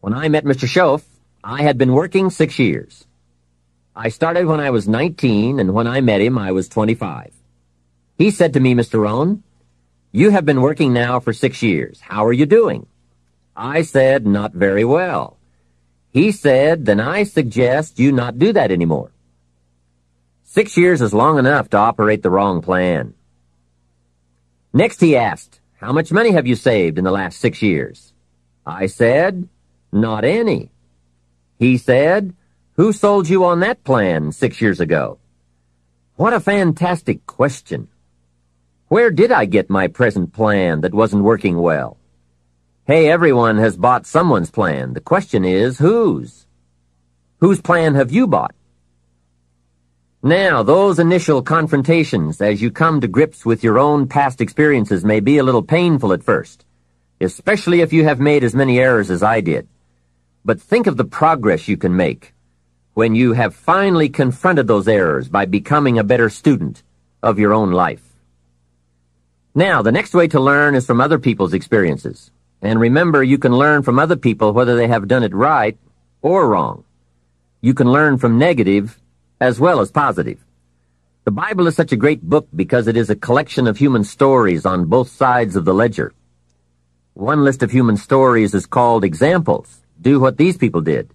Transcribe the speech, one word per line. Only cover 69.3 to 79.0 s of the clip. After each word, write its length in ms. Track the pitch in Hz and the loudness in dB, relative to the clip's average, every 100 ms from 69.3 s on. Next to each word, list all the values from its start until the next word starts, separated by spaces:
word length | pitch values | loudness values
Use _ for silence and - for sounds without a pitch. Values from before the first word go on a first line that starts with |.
| _ _ | _ _
Now, 280 | - 190 160 | -2 0 2
the 100 | 107 | 0
next 220 | 135 - | 0 0
way 120 | 175 170 | 0 2
to 140 | 151 | 2
learn 340 | 135 143 147 | 2 2 2
is 100 | 139 | 0
from 160 | 123 120 | 0 0
other 200 | 139 151 | 0 0
people's 340 | 127 110 95 | -2 -2 -2
experiences. 800 | 90 - 110 90 69 64 - _ _ _ _ | -4 -2 0 0 -2 -8 -14 _ _ _ _
And 200 | 98 113 | -4 0
remember, 420 | 117 135 175 151 | 2 2 2 2
you 160 | 131 135 | 2 0
can 160 | 135 | 2
learn 280 | 120 147 147 | 2 2 2
from 180 | 131 123 | 0 0
other 160 | 160 127 | 0 0
people 360 | 123 104 107 | -2 0 0
whether 220 | 107 123 | 0 0
they 140 | 120 120 | 0 0
have 180 | 117 98 | -2 0
done 160 | 127 | 0
it 100 | 113 | 0
right 460 | 92 131 151 107 110 _ _ _ _ | -2 0 0 -2 -6 _ _ _ _
or 260 | 147 190 147 | -2 0 2
wrong. 340 | 101 65 50 _ _ _ _ _ _ _ _ | 0 -2 -8 _ _ _ _ _ _ _ _
You 120 | 113 | -2
can 200 | 131 123 | 0 2
learn 260 | 135 151 131 | 4 2 2
from 180 | 123 117 | 0 2
negative 600 | 160 156 98 101 104 - | 2 0 2 0 -2 -12